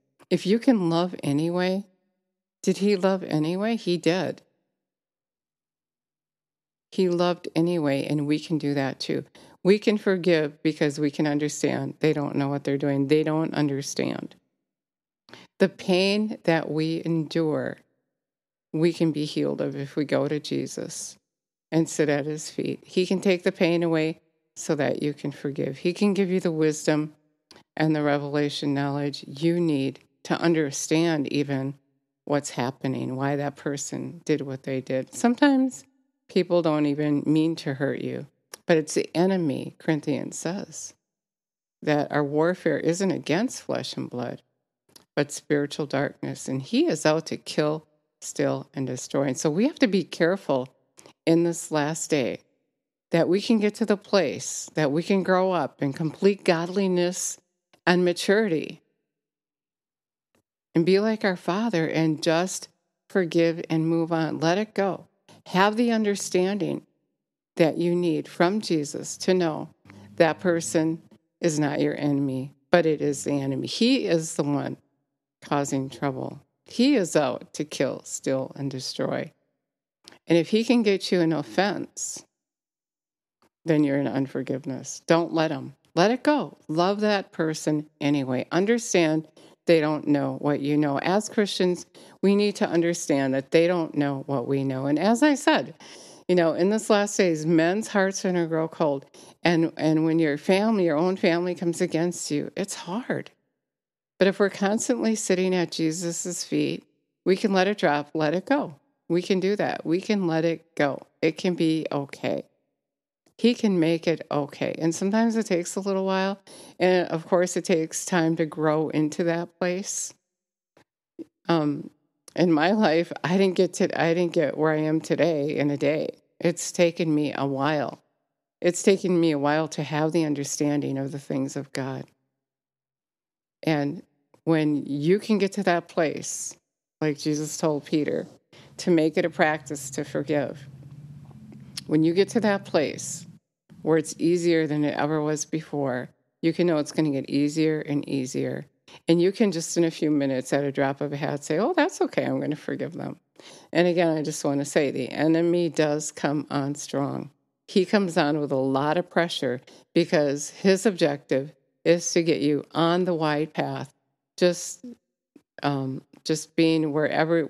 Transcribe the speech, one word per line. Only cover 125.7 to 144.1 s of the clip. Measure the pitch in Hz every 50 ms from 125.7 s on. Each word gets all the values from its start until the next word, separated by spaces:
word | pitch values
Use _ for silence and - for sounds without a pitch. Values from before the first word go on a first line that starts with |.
| 143
day. | 139 147 139 151 - - - - - _ _ _ -
It's | - 170 170 - - -
taken | - - 175 170 165 - 175 160 151
me | 147 151 135 -
a | - 135
while. | 139 139 131 135 147 156 147 127 - - - _ _ _ _ _ _ _ _ _ _ _ _
It's | - 175 175 -
taken | - 214 196 190 - 180 180 170
me | 165 165
a | 151 143
while | 139 147 147 156 160 147
to | - - 151
have | - 151 147 156 160
the | 160 170 160
understanding | 151 147 139 139 - - - 151 147 147 147 139 135 135
of | 135 135 135
the | 135 139
things | - - 147 135 135 139 -
of | 143 143 -
God. | - 139 131 135 131 131 135 - _ _ _ _ _ _ _ _ _ _ _ _ _ _ _ _ _ _ _ _ _ _ _ _ _ _ _ _ _ _
And | - 160 156 147 143 143 160 196 - _ _ _ _ _ _ _ -
when | 160 165 156 151 151 147 143 -
you | - 139 147 143 165 190 214
can | 214 - 220
get | 196 196 190 -
to | 208 185
that | 185 170 170 160
place, | - - - 165 143 - - - - - - - - - - _ _ _ _ _ _ _ -
like | 156 156 143 139
Jesus | - 156 151 147 156 151 -
told | - - 160 147 143 -
Peter, | - - 156 143 - - - - - - - _ _ _ - - - -
to | - - 185
make | 175 160 156 160 151
it | 190 175
a | 165
practice | 160 - 170 156 156 156 - - 151 139 - -
to | - - 143
forgive. | - - 156 143 139 151 147 135 - - - - - - - - - - - - - - - - - - - - - - - - - - - -
When | - 160 156 160
you | 165 170
get | 190 196 196
to | - 233
that | 202 214 196 196 -
place | - - 175 143 101 - - - - - - - - - - _ _ _ _ _ _ - -
where | - 156 160
it's | 160 151 -